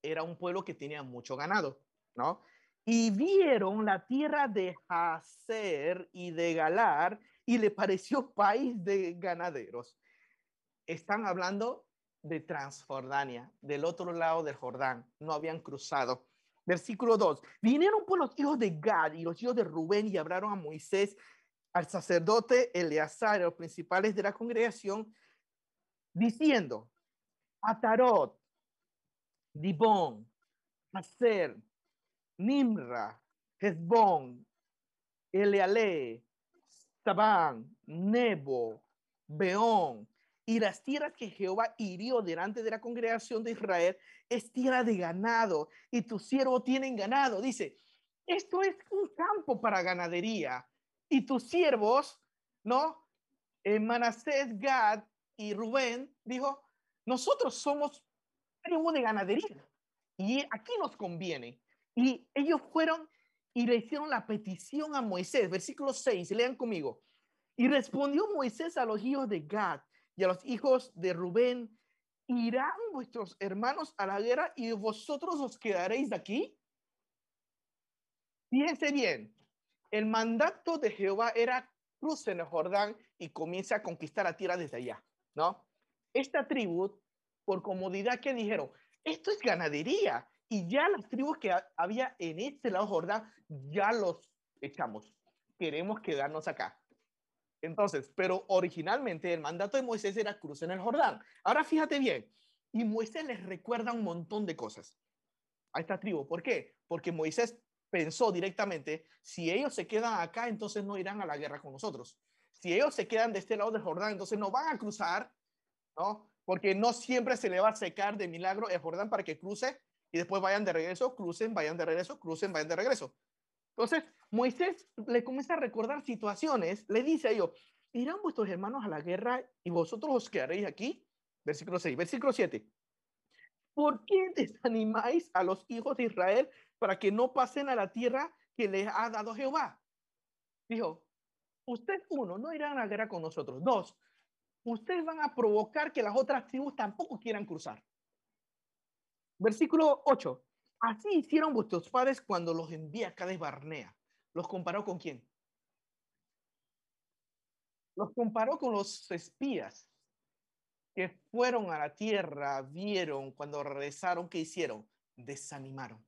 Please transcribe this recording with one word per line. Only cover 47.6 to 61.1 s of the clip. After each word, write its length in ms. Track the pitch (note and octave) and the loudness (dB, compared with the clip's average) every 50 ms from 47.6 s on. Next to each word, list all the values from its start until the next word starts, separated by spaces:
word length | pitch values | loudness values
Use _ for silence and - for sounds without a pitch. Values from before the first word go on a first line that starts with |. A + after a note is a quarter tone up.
| F3+ C#3 - _ _ _ _ _ _ _ _ _ _ | -6 -6 -6 _ _ _ _ _ _ _ _ _ _
esto 360 | - F4 G4 - - - F#4 | -2 -2 -2 0 -2 0 2
es 140 | G4 G4 - - - _ | 2 2 0 -2 -8 _
un 180 | G#4 G4 G4+ - - | -2 -2 -2 -2 -2
campo 440 | - - G#4+ G#4 G4+ D4+ - B3 A#3 | -2 0 0 0 -2 0 -2 -2 2
para 220 | A3+ A3+ G3+ F#3 | 2 2 2 2
ganadería, 840 | F3 F#3 F#3 F3 F3 E3+ F3 F3 F3 A3 A3+ G3+ D3+ C3 B2+ B2 - _ _ _ _ _ _ _ _ _ | 2 0 0 -2 -2 -2 -2 -2 -2 0 -2 -2 -2 -4 -4 -6 -8 _ _ _ _ _ _ _ _ _
y 160 | D4+ C4+ G3 | 2 2 4
tus 240 | - C#4 B3 - - | 2 0 -2 0 0
siervos, 720 | - F4 F4+ D4+ C4 A3 G#3 G#3+ B3 C4+ C#4 - - _ _ _ _ _ _ _ _ _ _ | 2 4 6 6 4 4 4 4 4 4 2 0 -12 _ _ _ _ _ _ _ _ _ _
¿no? 440 | G#3+ B3 C4 D4+ D#4+ D#4+ - _ _ _ _ _ _ _ _ _ _ _ _ _ | 2 2 2 2 0 -2 -6 _ _ _ _ _ _ _ _ _ _ _ _ _
Eh, 160 | G3 G#3 G#3+ | 2 2 2
Manasés, 800 | G#3+ A3+ A#3 A#3+ A#3+ A#3 A3+ A3+ - D#4 C#4+ C#4 C#4 A#3+ A3+ G3 | 2 2 2 2 2 2 0 -2 -4 0 0 0 0 0 -4 -2
Gad 460 | G#3+ C#4 C4+ B3+ A3 G#3 G#3+ G#3+ G#3+ _ _ _ _ _ _ - | 0 2 4 4 4 4 4 2 -4 _ _ _ _ _ _ -10
y 160 | G#3 G#3 G3+ | -6 -6 -4
Rubén, 600 | G3 A3+ A3 A#3+ C4+ C4 A#3+ A#3 B3 C4+ - _ _ | -4 -4 0 0 2 2 2 -2 -4 -8 -12 _ _
dijo, 460 | _ G#3+ B3 B3+ C4+ C#4 C#4 C#4 _ _ _ _ _ _ _ _ _ | _ -6 -6 -2 -2 -4 -4 -6 _ _ _ _ _ _ _ _ _
nosotros 480 | A3 B3+ B3 B3+ G4 C#5 - B4 B3+ - | -2 -2 0 2 0 2 2 2 -2 -2
somos 500 | - - D4 C#4+ D4 D4 C#4+ - - _ _ _ _ _ _ _ _ _ _ _ _ | -2 -2 -2 0 0 -2 -4 -4 -10 _ _ _ _ _ _ _ _ _ _ _ _
tribu 300 | _ F4 F4 D#4+ D#4+ E4 | _ 0 0 2 2 2
de 80 | D#4+ D4 | 2 2
ganadería, 640 | A#3+ A3 G#3+ G#3 G3+ F3+ A3 D4 F#4+ G4+ F#3+ C#3 - _ _ _ _ _ _ _ _ _ _ - | 2 2 2 0 0 2 0 0 0 -4 -10 -12 -20 _ _ _ _ _ _ _ _ _ _ -4
y 280 | F#3 G3+ B3 C#4 C#4+ C#4+ | -2 0 0 0 0 -2
aquí 220 | G#3 G3+ - - A#4+ G#4+ | -6 -8 -6 -6 -4 -2
nos 180 | F4+ A#3+ - _ | -2 -4 -4 _
conviene. 640 | G#3 F3+ | -8 -6